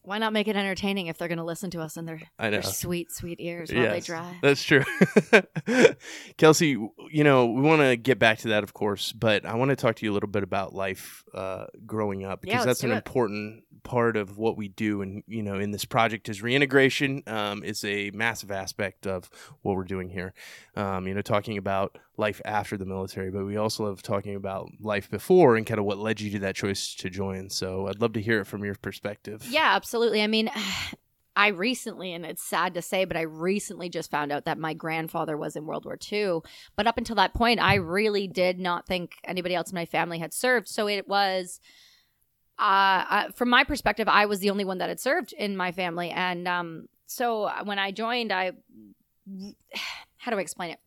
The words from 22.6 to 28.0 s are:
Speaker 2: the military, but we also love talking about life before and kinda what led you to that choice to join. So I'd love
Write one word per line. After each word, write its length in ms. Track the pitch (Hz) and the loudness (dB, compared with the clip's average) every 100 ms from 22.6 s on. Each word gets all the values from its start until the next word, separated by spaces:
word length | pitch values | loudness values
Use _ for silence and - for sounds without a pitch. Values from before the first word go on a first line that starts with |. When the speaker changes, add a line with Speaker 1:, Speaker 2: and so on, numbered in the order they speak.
| 98 104 | -2 -6
Speaker 2:
the 80 | 95 | -6
military, 440 | 95 95 - 95 | -6 -6 -6 -6
but 140 | 98 98 | -4 -4
we 120 | 104 | -2
also 260 | 110 - 107 | -2 -2 -4
love 160 | 95 | -6
talking 340 | - 101 101 101 | -4 -4 -2 -8
about 340 | 98 95 85 - | -6 -8 -10 -10
life 300 | 104 104 - | -4 -4 -4
before 460 | 104 - 180 147 113 | -10 6 8 10 8
and 80 | 107 | 2
kinda 180 | 110 | -2
what 140 | 101 101 | 0 -2
led 240 | 107 107 | -2 -4
you 80 | 107 | -4
to 80 | 101 | -2
that 160 | 95 95 | -2 -2
choice 400 | 101 98 - - | -2 -2 -6 -8
to 140 | 95 | -8
join. 400 | 92 98 95 95 | -4 -4 -6 -8
So 380 | - 95 92 95 | -6 -4 -4 -4
I'd 120 | |
love 140 | 101 | -2